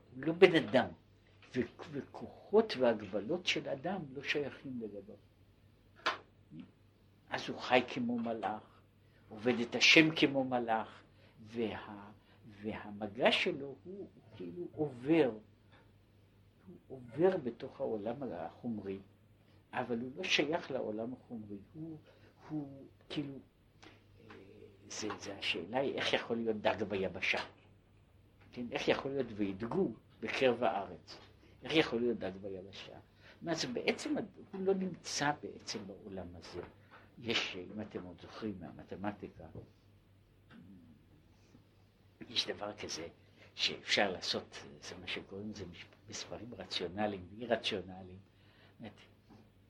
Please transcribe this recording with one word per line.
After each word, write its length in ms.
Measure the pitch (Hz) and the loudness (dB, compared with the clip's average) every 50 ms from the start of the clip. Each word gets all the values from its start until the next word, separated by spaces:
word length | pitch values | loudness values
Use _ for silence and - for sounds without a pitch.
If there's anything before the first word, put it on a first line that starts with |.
| - - 127 | -20 -16 -10
הוא 100 | 131 139 | -4 -2
לא 80 | 160 | 2
בן 240 | 170 175 190 165 160 | 10 10 10 12 12
אדם. 300 | 151 120 104 131 123 104 87 - - - - - - _ - - - - - - | 6 4 6 6 6 4 4 -2 -14 -20 -20 -20 -20 _ -20 -20 -20 -14 -4 0
ו-, 40 | 127 110 - - - - 165 | 0 0 0 -4 -14 -12 -8
וכוחות 840 | 143 135 - - - - 113 - - - - - 196 220 226 - - 127 | -8 -8 -8 -8 -12 -12 -12 -12 -14 -16 -4 6 6 6 6 6 2 6
והגבלות 680 | 127 117 110 107 104 92 107 101 98 123 170 180 - | 6 6 6 4 -2 -2 -4 -2 0 0 -2 0 0
של 220 | - - 151 143 139 | 0 0 0 0 -4
אדם 320 | 139 135 139 175 202 185 151 131 | -6 -4 -2 -2 -2 -2 -6 -8
לא 100 | 127 139 | -10 -8
שייכים 580 | 131 - - 147 143 123 - - - 139 127 120 | -4 -2 -2 0 -2 -4 -6 -10 -10 -8 -6 -6
לגביו. 360 | 113 101 101 101 98 104 101 - - - - - - - - - - - - - - - - - - - - - - - - - - - 156 165 - - _ _ - - _ _ - - - - _ - | -6 -8 -10 -12 -14 -14 -18 -20 -20 -20 -20 -20 -20 -20 -20 -20 -20 -20 -20 -20 -20 -20 -14 -2 -2 -2 -2 -2 -10 -20 -20 -20 -20 -18 -16 -16 -16 -18 _ _ -20 -20 _ _ -20 -20 -20 -20 _ -8
אז 180 | - - - - | -8 -6 -4 -6
הוא 100 | 123 - | -6 -6
חי 240 | - - 127 127 123 - | 2 6 6 6 6 4
כמו 300 | - 135 120 117 120 117 | -2 -2 0 0 0 -2
מלאך, 560 | 117 120 113 113 98 95 107 104 - - - - - _ _ - - - - - - - | -2 -2 -4 -2 -2 -4 -4 -4 -8 -16 -20 -20 -20 _ _ -20 -20 -20 -20 -20 -20 -16
עובד 320 | - 107 113 123 117 113 | -10 0 2 2 4 2
את 140 | 117 - - | 0 -2 2
השם 400 | 117 - - - 165 156 156 - | 6 8 10 12 12 10 10 6
כמו 280 | - 156 139 135 135 131 | 4 4 4 4 2 0
מלאך, 580 | 131 127 123 117 113 110 110 104 - - - - - - - - - - - 113 | 2 0 0 2 2 2 2 0 -2 -10 -18 -20 -20 -20 -20 -20 -20 -20 -20 -16
וה-, 640 | 107 117 117 113 101 90 85 - 110 104 101 101 104 107 - _ - - - - 113 101 101 | -8 -4 -2 -2 -2 -2 -6 -8 -10 -12 -14 -14 -16 -20 -20 _ -20 -20 -20 -20 -20 -16 -8
והמגע 720 | 104 110 95 - - 107 101 101 107 101 98 120 160 220 | -8 -6 -6 -6 -8 -10 -8 -6 -8 -6 -2 4 4 4
שלו 340 | 240 - - 190 165 139 139 | 6 4 2 0 -2 -4 -6
הוא, 100 | 139 127 - - | -10 -12 -12 -12
הוא 240 | 175 196 202 170 - - - - - - | -12 -12 -10 -12 -14 -14 -20 -20 -20 -14
כאילו 320 | - 185 175 175 175 170 - | -12 -10 -10 -8 -8 -10 -8
עובר, 580 | - 151 151 139 123 120 127 147 165 160 139 120 107 107 - - - _ - - - - - - - - - - - - - - - - - - _ - - | -2 -2 -2 -2 -2 -4 2 6 8 8 8 6 4 -2 -12 -18 -20 _ -20 -20 -20 -20 -20 -20 -20 -20 -20 -20 -20 -20 -20 -20 -20 -20 -20 -20 _ -20 -20
הוא 120 | 185 175 - _ - | -20 -20 -20 _ -16
עובר 480 | 131 131 123 117 113 147 175 190 190 | -14 -14 -14 -8 0 4 6 6 6
בתוך 440 | 175 131 120 - - 135 127 - - | 4 -2 -4 -6 -6 -10 -10 -6 -4
העולם 360 | 135 123 113 104 101 117 120 143 135 110 | -2 -2 -2 -2 -2 -4 -4 -4 -6 -6
החומרי, 680 | 87 87 80 87 - - - 120 110 104 95 98 98 98 - - - - - - - - - - - - - - | -6 -6 -6 -8 -8 -8 -6 -6 -4 -4 -4 -6 -6 -8 -10 -16 -20 -20 -20 -20 -20 -20 -20 -20 -20 -20 -16 -6
אבל 280 | 110 123 123 123 120 113 | -4 -4 -2 -2 -2 -4
הוא 100 | 127 131 135 | -4 -6 -8
לא 80 | 185 185 | -6 0
שייך 460 | - - 170 151 143 165 175 - - | 2 4 4 4 4 2 -2 -2 -2
לעולם 420 | 135 117 110 107 104 110 117 127 | -4 -4 -2 -2 -2 -4 -4 -6
החומרי, 440 | 127 - - - 123 110 104 101 104 98 - - - | -6 -10 -12 -12 -12 -10 -10 -10 -12 -12 -14 -16 -14
הוא, 240 | 156 160 165 156 151 - - - - - - - - - - | -12 -12 -10 -12 -14 -16 -20 -20 -20 -20 -20 -20 -20 -10 -6
הוא 380 | 156 151 143 139 139 135 135 - - - - - | -6 -4 -4 -6 -10 -16 -18 -18 -20 -20 -14 -6
כאילו, 260 | - 156 143 139 139 123 - - _ _ _ _ _ - - - - - - - - - - - | -6 -4 -4 -4 -8 -12 -14 -18 _ _ _ _ _ -20 -20 -20 -20 -20 -20 -20 -20 -20 -20 -20
אה, 40 | 101 98 95 101 104 104 - - - - - 101 | -20 -18 -18 -20 -20 -20 -20 -20 -20 -20 -16 -12
זה, 200 | - - 110 104 95 - | -8 -6 -4 -6 -6 -6
זה 200 | - 101 98 101 | -8 -10 -8 -4
השאלה 400 | - - - 92 82 95 117 131 | -2 0 0 0 -2 0 0 2
היא 160 | 139 117 - | 2 2 0
איך 180 | - - - | 0 2 2
יכול 240 | 139 120 - - 117 | 2 2 2 0 -2
להיות 200 | 117 113 113 107 | 0 2 0 0
דג 260 | 107 107 107 110 95 | 4 4 4 4 4
ביבשה, 580 | 110 95 104 95 95 90 87 92 - - - - - - - - - - - - - - - - - - - - - - - - - - | 0 0 0 0 0 0 -2 0 0 2 2 0 0 -6 -12 -20 -20 -20 -20 -20 -20 -20 -20 -20 -20 -20 -20 -20 -20 -20 -20 -20 -20 -16
כן? 120 | - 127 123 113 | -10 -10 -8 -4
איך 180 | 135 143 - 156 | -2 0 4 4
יכול 220 | - - - 135 | 4 4 2 -2
להיות 160 | 139 139 123 110 107 | 0 0 -2 -2 0
וידגו 580 | 104 104 98 95 98 113 117 147 190 185 127 - - - - - - | 0 0 0 0 -2 -4 0 2 2 2 2 0 -6 -14 -20 -12 -8
בקרב 420 | 113 107 - - 135 127 117 113 | -6 -4 2 4 6 6 6 6
הארץ, 560 | 123 - 87 101 95 90 - - - - - - - - - - - - - - | 2 2 2 0 -4 -4 -10 -14 -14 -16 -18 -18 -18 -20 -20 -20 -20 -20 -20 -12
איך 120 | - 127 151 | -4 4 6
יכול 260 | 160 147 - 123 117 | 6 6 6 4 2
להיות 180 | 120 120 113 95 | 2 2 2 0
דג 140 | 92 95 92 95 | -2 -4 -6 -6
ביבשה? 560 | 104 98 95 92 95 98 92 - - - - - - - - - - - - - | -8 -8 -8 -8 -10 -12 -14 -14 -14 -14 -16 -16 -18 -20 -20 -20 -20 -20 -16 -8
מה 120 | - 170 165 | -4 -2 -2
זה 140 | - - - | -2 -2 -2
בעצם, 460 | - - - - 247 - - 302 294 160 - - - - - - | -2 0 2 2 0 0 0 -2 -2 -2 -2 -6 -10 -18 -16 -10
הוא 80 | - 190 | -6 0
לא 140 | 190 190 196 | 2 4 4
נמצא 580 | 190 190 185 160 - - - - - 143 147 147 - | 4 2 -2 -4 -8 -8 -6 -2 2 2 2 2 0
בעצם 360 | - 92 - - - - - 110 101 | -6 -12 -12 -12 -10 -8 -8 -8 -8
בעולם 400 | 95 98 - 104 101 95 95 87 87 87 | -10 -12 -14 -12 -10 -10 -8 -10 -10 -12
הזה. 280 | 87 - - - 87 - - - - - - - - - - - - | -14 -14 -12 -10 -10 -10 -10 -14 -20 -20 -20 -20 -20 -20 -20 -18 -8
יש, 380 | 120 110 110 - - - - | -2 0 0 0 0 -2 -6
אם 240 | 92 90 92 101 107 | -8 -10 -8 -8 -8
אתם 240 | 104 - - 98 90 | -8 -6 -6 -8 -8
עוד 160 | 90 85 87 | -8 -14 -14
זוכרים 340 | - - - - 113 107 95 90 | -16 -14 -10 -6 -4 -4 -4 -6
מהמתמטיקה, 840 | 80 69 62 73 76 - 95 87 98 104 101 - 95 87 - 90 82 80 - - - - - - - - - - - - - - - - - - - - - - - 92 98 87 - - - - - - - - - - - - - - - - - - - - - - _ _ - - - - - - | -10 -12 -14 -14 -12 -12 -8 -4 -4 -4 -4 -6 -12 -14 -14 -14 -16 -14 -14 -14 -16 -16 -20 -20 -20 -20 -20 -20 -20 -20 -20 -20 -20 -20 -20 -20 -20 -20 -20 -20 -20 -20 -20 -20 -20 -20 -20 -20 -20 -20 -20 -20 -20 -20 -20 -20 -20 -20 -20 -20 -20 -20 -20 -20 -20 -20 _ _ -20 -20 -20 -20 -12 -2
יש 180 | 117 - - | -2 0 0
דבר 300 | 104 95 - 104 104 101 | 0 -4 -4 -6 -6 -6
כזה 320 | - 95 82 - - 85 82 - - - - - - - - - | -8 -8 -8 -6 -8 -8 -10 -12 -18 -20 -20 -20 -20 -20 -14 -4
שאפשר 560 | - - - - - - - - 120 104 98 | -2 -2 -2 -2 -4 -2 2 4 4 4 2
לעשות, 480 | 90 - - - - 101 - - - - - 69 71 73 | 2 -2 -2 -2 -2 -2 -4 -6 -14 -14 -14 -14 -16 -14
זה 160 | - - - 90 | -14 -14 -12 -10
מה 60 | 90 | -8
שקוראים 440 | - - 90 - - 101 98 107 107 | -6 -6 -8 -8 -10 -10 -8 -8 -8
לזה 160 | 101 98 92 | -8 -10 -10
מש-, 200 | 87 87 - - - - - - 107 | -12 -12 -16 -18 -18 -20 -20 -16 -12
מספרים 460 | 101 - - - 87 87 107 120 117 | -10 -10 -8 -8 -10 -10 -10 -12 -12
רציונליים 720 | - 95 - - - 92 85 90 101 107 107 101 92 90 85 | -12 -10 -4 -4 -2 -2 -2 0 0 0 0 0 -4 -8 -12
ואי 160 | 98 110 123 | -12 -8 0
רציונליים. 720 | 113 117 113 - - 110 95 90 95 92 92 95 90 92 95 | 0 0 2 2 -2 -2 -2 -4 -6 -10 -12 -12 -14 -16 -18
זאת 640 | - - - - - - - - - - - - | -20 -20 -20 -20 -20 -20 -20 -20 -20 -20 -18 -14
אומרת, 120 | - 107 - - - - - - - - - - - - - - - | -14 -14 -14 -16 -20 -20 -20 -20 -20 -20 -20 -20 -20 -20 -20 -20 -20